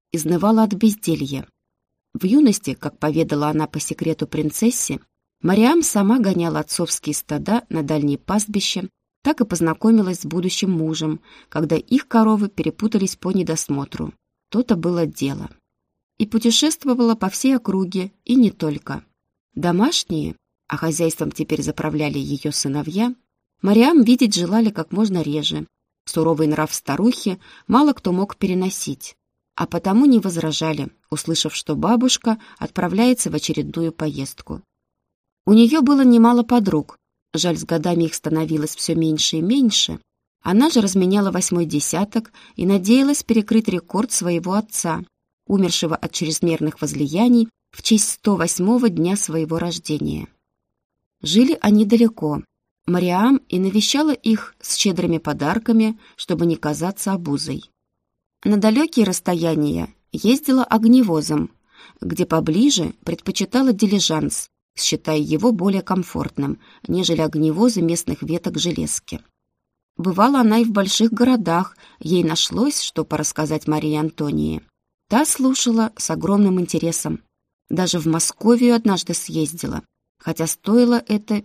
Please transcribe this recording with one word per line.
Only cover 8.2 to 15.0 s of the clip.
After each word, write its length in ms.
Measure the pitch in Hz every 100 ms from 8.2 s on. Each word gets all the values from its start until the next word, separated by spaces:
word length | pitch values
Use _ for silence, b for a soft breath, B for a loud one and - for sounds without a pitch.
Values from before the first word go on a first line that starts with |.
| - 202 214 202 - - 185 - _ _
так 160 | 269 302
и 60 | 214
познакомилась 760 | 170 165 - 220 226 185 175
с 40 | 143
будущим 460 | 165 180 - 190
мужем, 500 | 170 160 156 156 156 b b b
когда 300 | 151 156 160
их 320 | - 262 -
коровы 400 | 233 220 214 202
перепутались 640 | - 156 - 220 214 190 -
по 160 | 180
недосмотру. 800 | 190 165 160 - 139 139 - 156 - _ _ _
То-то 260 | 208 247 185
было 300 | 175 175